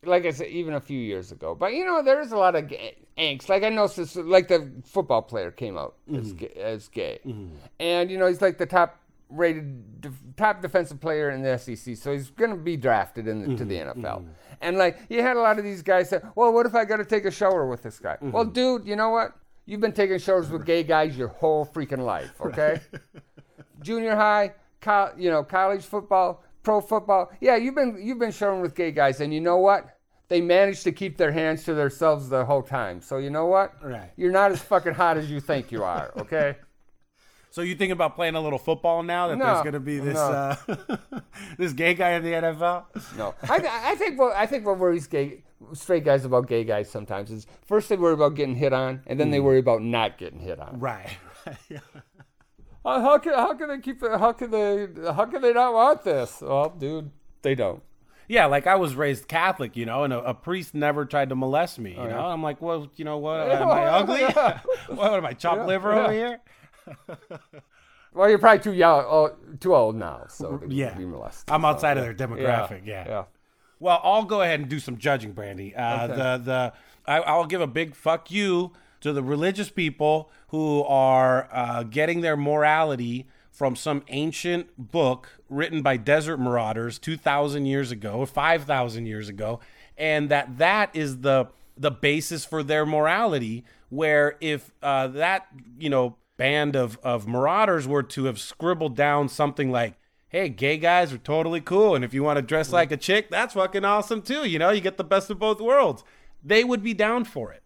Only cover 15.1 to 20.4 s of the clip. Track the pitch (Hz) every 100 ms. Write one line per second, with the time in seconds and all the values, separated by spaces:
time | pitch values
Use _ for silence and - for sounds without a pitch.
15.1 | 226 247 240 226 214 208 196 160 185 180
16.1 | 190 - - 240 233 233 233 214 214 208
17.1 | 214 196 165 202 185 135 123 117 - 90
18.1 | 78 143 185 226 247 254 247 202 208 220
19.1 | 226 220 - _ - - 208 214 208 196
20.1 | 185 185 185